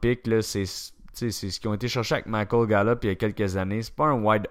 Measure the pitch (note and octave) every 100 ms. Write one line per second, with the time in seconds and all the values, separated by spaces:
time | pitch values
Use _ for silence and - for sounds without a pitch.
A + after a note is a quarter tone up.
0 | A#2+ A#2+ A#2 A2+ G#2 G2+ F#2+ - - -
1 | - - A#2+ - G2 - A2 G#2 A#2+ B2
2 | A2+ C#3+ - A2 G2+ A#2 A2+ G#2 G#2+ A#2
3 | G#2+ F#2 A2 G2+ G2+ F#2+ F#2+ G#2+ A2+ -
4 | D3+ C3 G#2+ G#2+ G2